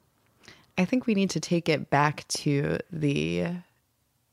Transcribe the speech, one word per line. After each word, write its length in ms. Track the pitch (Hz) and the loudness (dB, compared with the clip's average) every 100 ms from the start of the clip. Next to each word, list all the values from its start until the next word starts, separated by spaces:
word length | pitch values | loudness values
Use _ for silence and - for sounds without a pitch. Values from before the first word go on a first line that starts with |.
| _ _ _ _ - - _ - | _ _ _ _ -20 -20 _ -2
I 80 | 185 | 0
think 200 | 254 247 | 0 2
we 80 | |
need 140 | 202 196 | 2 2
to 80 | 170 | 0
take 300 | - 170 160 | 0 0 2
it 220 | 147 - | 0 2
back 360 | 139 147 147 - | 2 2 0 -8
to 500 | - - 143 156 - - | -4 0 0 0 -2 -4
the 560 | 165 147 143 156 175 175 180 175 _ _ _ _ _ _ | -4 -2 0 -2 -2 -2 -6 -12 _ _ _ _ _ _